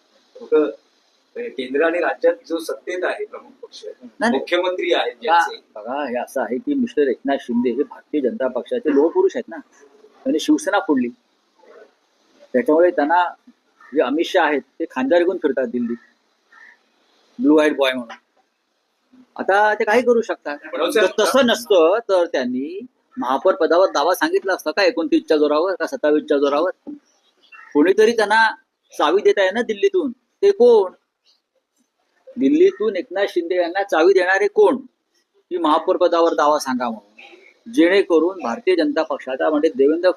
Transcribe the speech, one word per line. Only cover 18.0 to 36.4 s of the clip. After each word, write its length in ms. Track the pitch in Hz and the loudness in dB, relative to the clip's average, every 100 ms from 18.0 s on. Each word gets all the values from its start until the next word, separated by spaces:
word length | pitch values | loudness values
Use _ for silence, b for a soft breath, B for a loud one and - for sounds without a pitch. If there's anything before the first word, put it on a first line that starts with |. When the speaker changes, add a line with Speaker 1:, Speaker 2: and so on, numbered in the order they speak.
| 117 - _ _ _ _ _ _ _ _ _ _ _ - | -10 -18 _ _ _ _ _ _ _ _ _ _ _ -8
Speaker 2:
आता 380 | - 196 214 | 0 2 2
ते 100 | 214 | 0
काही 180 | 220 226 | 0 2
करू 180 | 240 233 | 2 2
शकतात. 360 | - 165 151 147 - | 0 -8 -8 -12 -10
Speaker 1:
पण 80 | 131 | -4
हो, 100 | 165 | -2
सर, 100 | 220 | 0
Speaker 2:
जर 100 | 185 - | 0 2
तसं 280 | 202 254 247 | 2 2 2
नसतं 520 | 202 - 190 160 214 233 | 0 2 4 4 2 0
तर 160 | 185 170 | 0 0
त्यांनी 540 | 156 123 127 143 190 247 _ _ - | -2 -4 -6 -8 -12 -16 _ _ -10
महापौर 380 | 123 135 190 | -4 0 0
पदावर 360 | 180 156 170 190 | 0 2 2 2
दावा 240 | 151 156 | 2 0
सांगितला 400 | 185 320 381 190 | 0 -2 -2 -2
असता 160 | 175 - | -4 -4
का 120 | 156 | 0
एकोणतीसच्या 540 | 190 156 160 160 - 156 | 0 0 -2 -2 0 2
जोरावर, 380 | 147 147 185 | 2 0 -2
का 120 | 180 151 | -4 -6
सत्तावीसच्या 520 | 127 151 151 147 143 | -4 0 0 0 0
जोरावर? 320 | 143 143 180 - - 147 _ _ _ _ _ - - | 2 0 -2 -6 -16 -20 _ _ _ _ _ -20 -4
कोणीतरी 380 | 147 160 196 214 | 2 4 4 4
त्यांना 340 | 233 202 220 220 - _ _ _ | 2 2 2 2 0 _ _ _
चावी 280 | - 151 190 | -2 0 2
देत 120 | 208 202 | 2 2
आहे 140 | 190 | 0
ना 120 | 214 | 0
दिल्लीतून, 480 | 240 202 196 - 294 | -4 -2 0 0 -4
ते 400 | - _ _ 196 | -8 _ _ 0
कोण? 420 | 202 240 226 185 - _ _ _ _ _ _ _ _ _ _ _ _ - 523 | 4 6 6 2 -6 _ _ _ _ _ _ _ _ _ _ _ _ -18 -2
दिल्लीतून 600 | 135 151 190 - 214 190 | 0 4 4 2 -4 -4
एकनाथ 300 | - 185 202 | -6 -4 -2
शिंदे 280 | 180 165 180 | -4 -2 -2
यांना 260 | 170 185 | -2 -2
चावी 300 | 196 165 170 | -2 2 4
देणारे 340 | 196 180 196 202 | 4 2 0 0
कोण, 280 | - 214 - | 4 4 2
की 800 | - _ _ _ _ _ _ 175 | -6 _ _ _ _ _ _ -4
महापौर 400 | 156 160 170 170 | 0 0 0 0
पदावर 380 | 180 170 170 | 2 2 2
दावा 240 | 156 | 2